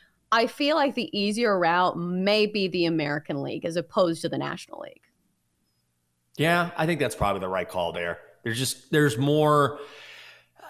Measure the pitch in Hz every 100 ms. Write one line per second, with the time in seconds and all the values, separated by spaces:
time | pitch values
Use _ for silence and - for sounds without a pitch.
0 | _ _ - 226 226 - 285 311 285 240
1 | 208 208 202 214 240 196 170 175 180 -
2 | 175 180 190 214 208 208 190 180 170 165
3 | 147 147 - 147 139 151 170 165 165 -
4 | 180 165 165 165 143 165 - - - -
5 | _ _ _ _ _ _ _ _ _ _
6 | _ _ _ - 151 175 175 - 160 165
7 | 131 - 101 98 92 92 87 92 85 85
8 | 87 82 - - 120 113 131 - - 156
9 | 147 117 139 151 151 147 139 - - -
10 | - - - - _ _ -